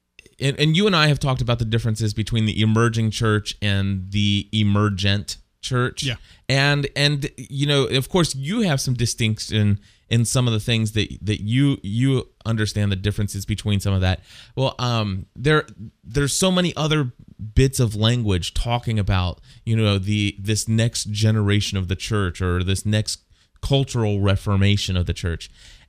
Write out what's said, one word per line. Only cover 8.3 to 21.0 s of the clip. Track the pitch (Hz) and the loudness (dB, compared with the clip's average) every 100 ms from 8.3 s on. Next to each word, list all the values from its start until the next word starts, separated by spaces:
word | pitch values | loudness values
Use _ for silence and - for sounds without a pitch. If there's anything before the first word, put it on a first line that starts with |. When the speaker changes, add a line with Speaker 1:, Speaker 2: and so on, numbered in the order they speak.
| 135 | -2
Speaker 1:
you | 135 226 | -6 -2
have | 196 139 | 0 0
some | - | -2
distinction | 117 120 - 113 107 - 110 104 104 - _ _ | -2 -2 0 0 -2 -2 0 2 0 -4 _ _
in | 113 113 | 0 2
some | 135 123 | 0 0
of | |
the | 110 | 0
things | 113 113 110 | -2 -2 0
that, | 110 101 - | -2 -4 -4
that | 98 107 | -4 -4
you, | 104 123 143 135 | -2 0 2 0
you | 98 113 135 131 - _ 113 | -4 0 0 0 -4 _ -4
understand | 113 104 - 101 | -2 -2 0 -2
the | 95 | 0
differences | 101 101 101 101 - | -2 -2 -4 -6 -6
between | 104 107 101 | -4 0 0
some | 101 | 0
of | 98 | 0
that. | 92 92 - - - - | 0 -2 -6 -20 -12 -4
Well, | 131 - | -4 -2
um, | 123 117 107 95 92 - | -2 -2 -2 -6 -10 -4
there, | 127 156 - 101 110 - | 0 2 0 -10 -18 -18
there's | - 117 143 - | -6 -2 -2 0
so | 190 | 2
many | 180 175 - | 2 0 -2
other | 151 156 131 - - - 107 | 0 0 0 -6 -18 -14 -2
bits | 120 135 131 | 2 4 4
of | 117 104 | 0 2
language | 110 123 107 90 85 | 2 2 2 0 -2
talking | - 120 117 120 110 | -4 -2 -2 -2 0
about, | 98 95 90 - - - - | 2 0 0 -4 -16 -12 -2
you | 113 | 2
know, | 107 98 | 2 2
the, | 95 104 101 - | 0 0 0 -2
this | 98 107 - | -2 -2 0
next | 113 113 - | 2 2 -2